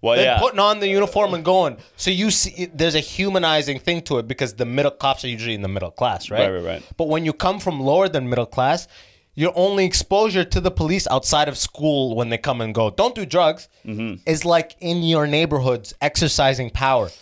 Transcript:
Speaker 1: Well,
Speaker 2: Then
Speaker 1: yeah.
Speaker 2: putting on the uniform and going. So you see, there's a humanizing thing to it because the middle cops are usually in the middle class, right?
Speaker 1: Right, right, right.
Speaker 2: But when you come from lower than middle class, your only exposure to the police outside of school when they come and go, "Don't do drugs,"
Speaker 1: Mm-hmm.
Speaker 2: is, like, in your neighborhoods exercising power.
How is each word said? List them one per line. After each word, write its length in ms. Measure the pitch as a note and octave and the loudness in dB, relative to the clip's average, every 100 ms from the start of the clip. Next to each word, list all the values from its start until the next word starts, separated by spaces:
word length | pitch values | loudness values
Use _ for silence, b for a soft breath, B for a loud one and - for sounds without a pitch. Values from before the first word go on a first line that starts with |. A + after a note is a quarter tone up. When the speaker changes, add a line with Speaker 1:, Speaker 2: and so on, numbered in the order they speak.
Speaker 1:
Well, 140 | D3 | 4
Speaker 2:
Then 120 | A#2+ C3 | 4 4
Speaker 1:
yeah. 120 | A#2+ | 4
Speaker 2:
putting 220 | B3+ G#3 | 2 4
on 180 | G#3 G#3+ | 2 4
the 80 | G3+ | 2
uniform 480 | G3 G3+ G#3 G3+ | 2 2 2 0
and 100 | F3+ | 0
going. 340 | E3 F#3 E3 B2 B - | 2 2 2 -2 B -6
So 160 | - | -2
you 180 | F#3 G#3+ | 0 2
see, 360 | F#3 - - F3 | 2 0 -4 -10
there's 220 | D#3+ E3 | 0 0
a 60 | D#3+ | 0
humanizing 800 | C#3+ - G3 F#3+ E3 D#3 C#3+ C3 | -4 -4 0 2 2 0 0 -4
thing 200 | - E3+ | -2 -4
to 160 | E3 C3 | -2 -4
it 80 | A2+ | -2
because 260 | B2+ B2+ | -4 -6
the 100 | G#2 | -4
middle 280 | A#2+ B2+ C#3+ | -4 0 0
cops 320 | - C#3 C3 | 0 -2 -2
are 40 | C3 | -4
usually 280 | A#2 A2+ A2 | -8 -6 -4
in 60 | |
the 120 | G2 G2 | -4 -4
middle 140 | F#2 | -8
class, 400 | - B2 G2+ - | -2 -2 -2 -4
right? 120 | A2+ G2+ | 0 0
Speaker 1:
Right, 60 | F#2 | 0
right, 80 | |
right. 180 | F2 E2+ - - | -6 -8 -10 -6
Speaker 2:
But 120 | D#3+ | -2
when 160 | D#3 | 0
you 80 | D#3+ | -2
come 260 | D3+ F3 G3+ | -2 -2 -2
from 220 | F#3+ D3+ | -4 -2
lower 280 | C3+ D#3+ F#3+ | 2 2 2
than 200 | D#3 B2+ | 0 -2
middle 160 | A#2+ A#2 | -2 -2
class, 400 | - B2+ E3+ - b b b b | 0 0 0 -4 b b b b
your 180 | - E3+ F3 | -2 -2 2
only 280 | F#3 G3+ | 0 2
exposure 600 | F#3 - - G3 A3 F#3+ | 0 0 0 2 2 2
to 160 | F3 - | 0 0
the 100 | F3 | 0
police 380 | F3+ D#3 F#3+ - | 0 -2 0 0
outside 380 | C3 - D3+ D3 | 0 2 2 0
of 100 | C3 | -2
school 560 | - - D3+ C#3+ C3 | -6 -2 0 2 0
when 140 | A2+ A#2 | -2 -2
they 100 | A#2 | -2
come 220 | D3 A#2+ | -2 -2
and 120 | A2+ | -2
go, 180 | G#2+ A2 | 0 0
"Don't 260 | - A3 A3 | 2 0 0
do 100 | F3 | -2
drugs," 420 | E3+ E3 D#3+ - b | 2 2 0 -10 b
Speaker 1:
Mm-hmm. 380 | - G#2+ A2+ G2+ | -12 -8 -8 -6
Speaker 2:
is, 200 | - D#3 | -2 -2
like, 320 | F3 E3+ E3 - | 2 2 0 -8
in 240 | F3+ F3 | -4 -2
your 240 | E3 D#3+ D3 | 2 2 2
neighborhoods 680 | D3 E3 D3 C3 A#2+ - - | 0 0 0 0 -2 -4 -4
exercising 680 | C#3+ - D#3 - C3+ C3 B2 | -4 0 -2 2 2 2 -4
power. 400 | - C3 B2+ G2 - | -2 2 2 0 -8